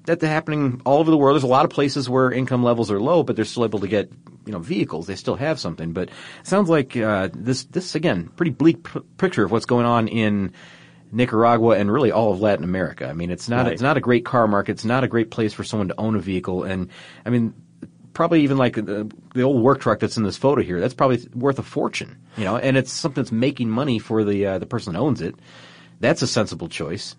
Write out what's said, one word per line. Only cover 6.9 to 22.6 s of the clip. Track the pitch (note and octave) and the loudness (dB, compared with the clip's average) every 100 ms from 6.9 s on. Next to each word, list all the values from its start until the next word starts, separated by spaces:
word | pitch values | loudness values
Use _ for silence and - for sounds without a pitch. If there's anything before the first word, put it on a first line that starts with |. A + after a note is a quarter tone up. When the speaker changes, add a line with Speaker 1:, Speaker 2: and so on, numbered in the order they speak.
| B2 | -2
Speaker 1:
uh, | A2 G#2 F#2+ | 0 0 -2
this, | E2+ A2 C3 | -4 -4 -4
this, | - - F3+ | -4 -8 -6
again, | D#3 D#3+ G2 E2 - | -4 -2 -2 -6 -2
pretty | F3 | -2
bleak | - D#3+ E3 | 4 2 2
p-, | - C#3 - - | -6 -14 -14 -4
picture | F#3 D3+ | -2 2
of | F#2+ | 2
what's | A2+ - | 2 2
going | B2 A#2+ | 2 4
on | A#2+ A2+ | 2 2
in | A2+ G#2+ G#2 F#2+ - - - - - - | 0 0 0 -2 -8 -20 -20 -20 -20 -10
Nicaragua | A2 B2 A2 A#2 A#2 A2+ G2+ | -2 0 4 4 6 4 4
and | G2+ | 4
really | A#2+ B2 | 2 2
all | F2+ A2+ | 4 2
of | F#2 | 2
Latin | G#2+ G2 | 2 2
America. | E2+ F#2 D#2+ - C2 | 0 -2 -4 -6 -8
I | |
mean, | D#2 E2+ | -6 -6
it's | F2 - | -6 -4
not, | A#2+ | 0
Speaker 2:
Right. | A#2+ | 0
Speaker 1:
it's | G2+ | 0
not | C3 D3+ | 0 0
a | |
great | B2+ A#2+ | 2 2
car | A#2 B2+ A2 | 2 2 4
market. | G2+ G2+ | 2 0
It's | G#2 | -4
not | A2 B2+ | -2 0
a | B2 | 0
great | A#2 A2 | 0 -2
place | - A2 | -2 -4
for | - | -4
someone | G2+ A2 F#2+ | -6 -4 -4
to | - | -2
own | A2 G#2+ | -2 -2
a | |
vehicle. | F#2 F#2 F2 F#2 | -2 -4 -4 -6
And, | - F#2+ F2+ - - - - | -4 -6 -6 -12 -20 -14 -2
I | |
mean, | B2 A2+ - - _ - _ - | -2 -2 -6 -20 _ -20 _ -20
probably | - E3+ E3+ | -2 2 4
even, | C#3+ C3+ | 4 2
like, | B2 A#2 | 2 0
the, | G#2 G2+ G#2+ - - | -6 -6 -8 -12 -8
the | B2+ | 0
old | B2+ C3+ | 2 4
work | A#2 C3 | 4 4
truck | - G#2+ | 2 0
that's | G#2+ - | 0 -2
in | |
this | G#2 F#2 | -4 0
photo | C3+ C#3+ | 2 2
here, | F2+ F2 | 0 -2
that's | G#2+ | -4
probably | - C#3 B2 - | 0 2 2 -4
worth | A#2+ C3 C3+ | -2 -2 -2
a | |
fortune, | - D3 A3 - - - - - | -4 -4 -4 -4 -10 -16 -18 -6
you | |
know, | F#2+ | -2
and | A2+ | 0